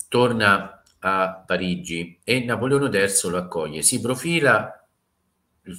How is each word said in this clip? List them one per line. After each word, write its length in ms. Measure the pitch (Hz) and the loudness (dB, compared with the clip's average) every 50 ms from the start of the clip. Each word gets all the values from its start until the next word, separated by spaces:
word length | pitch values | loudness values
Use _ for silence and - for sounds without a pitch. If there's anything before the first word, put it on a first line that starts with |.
| - - | -8 -2
torna 760 | - 123 123 120 - 113 110 101 98 92 - - - - _ _ _ _ | 2 2 2 2 2 4 4 4 4 4 2 -4 -16 -20 _ _ _ _
a 440 | - 95 95 95 92 92 92 - - | -2 0 0 0 0 -2 -4 -6 -4
Parigi 760 | - 92 87 92 90 90 87 87 85 82 85 82 85 87 _ _ | -2 -2 -2 0 -2 -4 -4 -6 -8 -8 -8 -8 -10 -12 _ _
e 180 | - 117 127 | -2 0 0
Napoleone 480 | 120 123 117 113 120 131 139 139 139 131 | 0 -2 -4 -2 0 0 0 0 0 2
terzo 400 | 104 98 98 98 98 - - 92 | 2 2 2 2 0 0 -2 -2
lo 80 | 85 90 | -4 -4
accoglie. 440 | 90 90 - 85 78 78 76 78 | -4 -4 -6 -6 -6 -6 -4 -2
Si 180 | 76 - - - | -2 0 0 0
profila, 760 | 101 120 127 - - 170 170 165 147 127 117 - - - - - _ _ _ _ _ _ _ _ _ _ _ _ _ _ _ _ _ 92 92 | -2 -4 -4 -4 -2 -2 0 2 4 4 4 4 2 -4 -10 -16 _ _ _ _ _ _ _ _ _ _ _ _ _ _ _ _ _ -18 -18